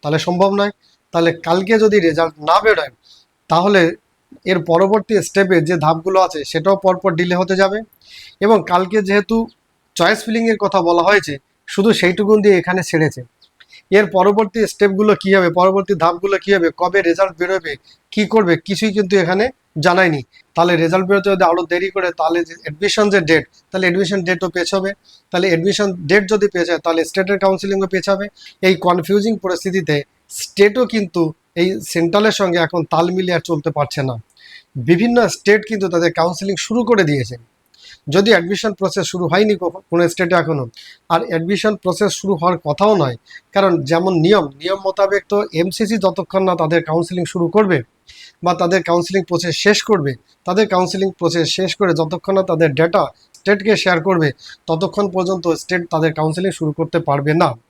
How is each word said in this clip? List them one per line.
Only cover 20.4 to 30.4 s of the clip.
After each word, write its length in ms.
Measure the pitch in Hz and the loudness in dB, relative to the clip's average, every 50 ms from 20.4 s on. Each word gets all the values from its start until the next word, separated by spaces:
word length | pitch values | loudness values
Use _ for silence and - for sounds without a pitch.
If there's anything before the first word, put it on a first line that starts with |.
| _ _ _ | _ _ _
তাহলে 200 | - 170 175 175 | 0 2 2 2
রেজাল্ট 300 | 165 165 165 160 160 190 180 | 2 2 2 2 0 0 2
বেরোতে 220 | 202 202 190 202 | 0 0 2 0
যদি 140 | 196 185 185 | 2 2 2
আরও 220 | 170 170 180 180 | 2 2 0 -2
দেরি 240 | 160 175 175 185 196 | -2 -2 -2 -2 -4
করে, 220 | - 196 185 175 | -4 -4 -4 -4
তাহলে 320 | 170 _ 160 160 165 175 175 | -2 _ -2 0 0 0 -2
যে 100 | 165 165 170 | -4 -10 -16
অ্যাডমিশন 480 | _ 160 151 151 190 202 - - 214 208 | _ -14 -10 -4 -4 -2 0 2 0 2
যে 120 | 196 202 | 2 0
ডেট, 260 | 175 151 165 156 143 _ _ _ _ _ | 2 4 2 2 2 _ _ _ _ _
তাহলে 160 | - 190 190 180 | -6 -2 0 0
অ্যাডমিশন 360 | 175 185 196 160 202 196 175 | 0 0 -2 -2 -2 -4 -2
ডেটও 260 | 175 185 175 185 180 | -2 -4 -2 -2 -4
পেছাবে। 440 | 165 180 175 - - 196 190 196 202 _ _ _ - _ _ _ | -4 -4 -4 -2 -2 -2 -2 -4 -8 _ _ _ -20 _ _ _
তাহলে 160 | - 180 180 190 | -4 -2 0 2
অ্যাডমিশন 460 | 175 165 165 196 202 - 208 202 190 | 0 0 0 0 0 0 -2 -2 -4
ডেট 360 | 180 170 143 175 208 202 185 | -6 -2 2 2 2 2 2
যদি 180 | 220 214 196 202 | 0 0 0 0
পেছায়, 300 | _ 180 170 156 175 156 | _ 0 -2 0 -2 -2
তাহলে 280 | - 170 165 165 160 | -2 -2 0 0 -2
স্টেটের 340 | 160 - 196 190 185 202 190 | -2 -2 -4 -2 -2 -2 0
কাউন্সেলিংও 480 | 196 196 190 190 - 196 196 196 196 185 | 0 0 0 0 -2 -4 -2 -2 -2 -2
পেছাবে। 400 | - 185 175 - 196 190 202 208 _ _ - - - _ | -2 -4 -2 -2 -2 -2 -2 -10 _ _ -20 -20 -14 _
এই 140 | - 185 190 | 2 2 2
কনফিউজিং 640 | 180 - 180 175 180 165 - 196 208 202 226 226 190 | 2 2 0 0 0 0 0 0 0 2 0 -2 -2
পরিস্থিতিতে 680 | - 190 180 170 - 190 180 190 170 147 151 143 143 _ _ _ _ _ | -2 -4 -4 -4 -4 -4 -4 -4 -2 0 -2 -2 -2 _ _ _ _ _
স্টেটও 560 | - - | -14 -14